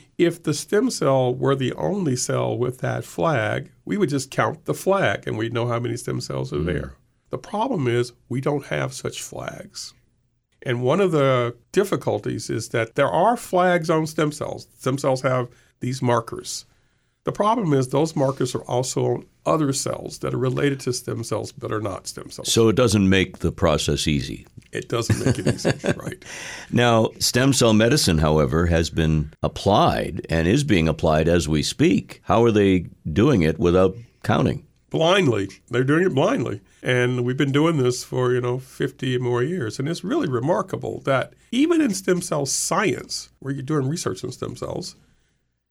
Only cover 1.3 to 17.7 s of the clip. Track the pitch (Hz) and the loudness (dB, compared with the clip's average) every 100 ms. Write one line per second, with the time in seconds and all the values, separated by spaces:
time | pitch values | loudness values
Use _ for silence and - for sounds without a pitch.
1.3 | 127 135 139 127 - 156 202 165 123 - | 0 0 0 -2 -2 -4 -2 -2 -2 -2
2.3 | 127 123 113 127 131 127 120 - - 165 | -2 -2 -2 -4 -4 -4 -6 -6 -2 0
3.3 | 139 107 120 131 _ - 196 165 139 - | 2 0 -2 -6 _ -6 -2 0 -2 -4
4.3 | - 113 147 - 151 - 196 131 98 - | -2 -2 -2 -6 -4 0 2 2 -2 -4
5.3 | 113 113 120 120 117 120 117 - - - | -6 -4 -2 -2 -2 -4 -6 -6 -6 -6
6.3 | 67 65 73 82 76 69 - _ _ _ | -6 -4 -4 -2 -2 -6 -12 _ _ _
7.3 | - - 208 254 214 127 117 120 - _ | -12 -8 -4 -2 0 0 0 -2 -8 _
8.3 | 120 135 147 - - 131 - - - - | -4 -2 -4 -4 -4 -4 -6 -10 -10 -12
9.3 | - 62 - - - - - _ _ _ | -10 -10 -12 -16 -16 -16 -18 _ _ _
10.3 | _ _ _ 139 120 127 170 196 156 135 | _ _ _ -6 -2 0 2 2 4 2
11.3 | 127 120 - _ 180 202 143 - 104 127 | 2 0 -6 _ 0 0 -2 -2 -2 -4
12.3 | 120 - 131 - 123 113 - 139 151 202 | -6 -6 -6 -4 -4 -2 0 0 4 2
13.3 | 240 - 180 180 175 160 160 156 - 151 | 2 -2 2 2 2 2 0 0 -2 -2
14.3 | 151 - - - _ 143 131 139 131 135 | -2 -8 -8 -14 _ -4 0 0 0 0
15.3 | 127 123 - _ _ 123 131 123 117 - | -2 -4 -10 _ _ -6 -2 2 2 0
16.3 | - - - - _ _ _ _ _ - | -10 -10 -12 -14 _ _ _ _ _ -6
17.3 | - 208 233 180 | 0 0 2 2